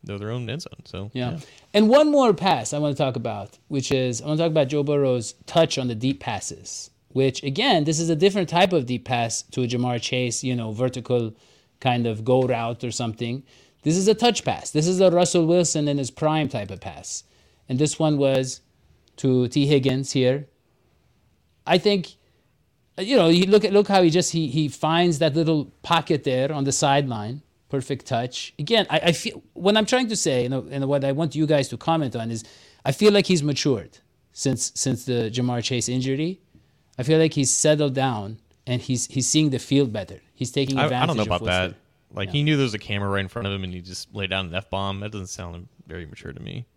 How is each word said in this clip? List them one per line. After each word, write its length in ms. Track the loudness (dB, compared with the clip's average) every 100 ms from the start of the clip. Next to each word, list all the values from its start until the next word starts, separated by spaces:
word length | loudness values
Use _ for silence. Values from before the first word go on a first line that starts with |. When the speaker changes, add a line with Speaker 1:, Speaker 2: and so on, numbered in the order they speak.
| -10
Speaker 1:
of 120 | -10
their 100 | -6
own 180 | -6 -6
end 140 | -10
zone. 180 | -12 -18 -14
So, 240 | -10 -8
Speaker 2:
Yeah. 200 | -6 -6
Speaker 1:
yeah. 60 | -6 -14 -20 _
Speaker 2:
And 140 | 4 6
one 200 | 6 6
more 220 | 4 4
pass 400 | 4 2 0 0
I 60 | -2
wanna 160 | -2
talk 220 | 0 0 -2
about, 420 | -6 -8 -12 _ _
which 220 | -4 0
is, 300 | 0 0 -4
I 40 | -4
wanna 120 | 0
talk 120 | 2
about 180 | 2 2
Joe 140 | 0
Burrow's 520 | 0 2 2 0 -2 -12 -2
touch 300 | 2 2 0
on 100 | -4
the 60 |
deep 260 | -2 -4 -4
passes, 720 | -6 -8 -8 -14 -14 -16 -16 _ _
which, 340 | 0 0 0
again, 420 | -6 -2 2 2
this 140 | 2 0
is 80 | 0
a 80 | 2
different 320 | 2 2 0
type 240 | 2 2
of 140 | 2 0
deep 180 | -6
pass 380 | -2 -2 -2 -6 -6
to 140 | -4
a 20 | -2
Ja'Marr 340 | 0 -2 -2
Chase, 420 | -2 -2 -2 -2
you 120 | -4 -4
know, 140 | -4
vertical 640 | -2 -4 -4 -2 -2 -2 -8 _ _ _ _
kind 260 | -2 0 -2
of 180 | -2
go 200 | 2 2
route 380 | 4 -2 -4 -6
or 100 | -8
something. 500 | -6 -6 -4 -6 -6 -12 _ _ _
This 140 | -2 0
is 100 | 2
a 60 |
touch 280 | 2 2 0
pass. 280 | -4 -6 -4
This 160 | -2 0
is 140 | 4
a 100 | 4
Russell 340 | 4 2 2
Wilson 420 | 4 2 2 0 -2
in 120 | -2
his 120 | -4
prime 380 | -2 0 0 -2
type 220 | -4 -8
of 100 | -10
pass. 440 | -12 -14 -12 -12 -14 _ _ _ _
And 100 | 0
this 200 | 0 2
one 180 | 0 4
was 440 | 2 2 -2 -8 _ _ _ _ _ -4
to 300 | 2 2 2
T 200 | 2 4
Higgins 420 | 4 2 -2 -2
here. 380 | 2 2 2 -4 _ _ _ _ _ _ _ _ _ _ _ 0
I 100 | 2
think, 380 | 4 0 -2 -14 _ _ _ _ _ _ _ -10
you 160 | 0 4
know, 120 | 6
you 180 | 4 6
look 180 | 4
at, 80 | 4
look 140 | 2 4
how 160 | 4
he 80 | 4
just, 220 | 4 0
he, 160 | -2 -2
he 180 | 0 -2
finds 520 | -2 0 2 2 2
that 160 | 0 2
little 300 | 2 0 -2 _
pocket 420 | 0 0 2 -2
there 280 | 0 0 -2
on 120 | -2
the 80 | -2
sideline. 680 | 0 2 2 2 -4 -8 -10 _ _ _
Perfect 380 | -8 -6 -8 -4
touch. 460 | -4 -4 -8 -14 -10
Again, 300 | 0 0 2
I, 80 | 0
I 140 | 0
feel, 280 | 0 -4 -10 _
what 240 | -2 2 2
I'm 100 | 2
trying 220 | 2 0
to 80 | 0
say, 280 | 0 2 0
and, 60 | -2 -4
and 160 | -4 0
what 160 | 0
I 80 | 0
want 240 | 0 -2 0
you 100 | 2
guys 220 | 2 2
to 80 | -4
comment 400 | -2 0 0 -4
on 160 | -6
is, 100 | -8 -10 -20 -20 _
I 60 | -6
feel 220 | 4 6
like 140 | 6 2
he's 160 | 2
matured 560 | 2 0 0 0 -2 _ _ _ _
since, 400 | -4 -2 -2 -4
since 300 | -4 -2 -2
the 260 | -2 -2 -2
Ja'Marr 300 | -2 -2 -2
Chase 260 | -2 -2 -2
injury. 520 | -2 -2 -2 -4 -6 _ _ _ _ _ -8
I 60 |
feel 160 | 2 4
like 140 | 4
he's 180 | 2 0
settled 400 | 2 4 4 2
down 440 | 0 -2 -2 -8 -14 _ _ -6
and 160 | -6
he's, 240 | -2 -4 -2
he's 220 | -2 2
seeing 220 | 2 2
the 100 | 0
field 320 | 0 2 2
better. 280 | -2 -10 -16 _
He's 160 | _ -6
taking 260 | -2 -2 0
Speaker 1:
I, 60 |
I 20 | 0
Speaker 2:
advantage 200 | 0 0
Speaker 1:
don't 100 | 0
know 40 |
Speaker 2:
of 40 | -2
Speaker 1:
about 120 | -2
Speaker 2:
what's 80 | 0
Speaker 1:
that. 180 | 0 -2
Speaker 2:
there. 80 | -6 _ _ _
Speaker 1:
Like, 140 | -8 -4
Speaker 2:
Yeah. 20 |
Speaker 1:
he 100 | -2
knew 140 | 2 2
there 80 |
was 100 | 0
a 40 | -4
camera 280 | -8 -4 -2
right 100 | -2
in 80 | -4
front 180 | -6 -6
of 60 |
him 80 | -6
and 100 | -6
he 80 | -10
just 320 | -12 -16 -12
laid 180 | -8 -4
down 160 | -4 -4
an 80 | -8
F-bomb. 420 | -6 -6 -4 -6
That 120 | -10
doesn't 160 | -10 -12
sound 400 | -12 -12 -14 -18 _ -16
very 180 | -14
mature 280 | -14 -16 -16
to 80 | -14
me. 240 | -12 -12 -14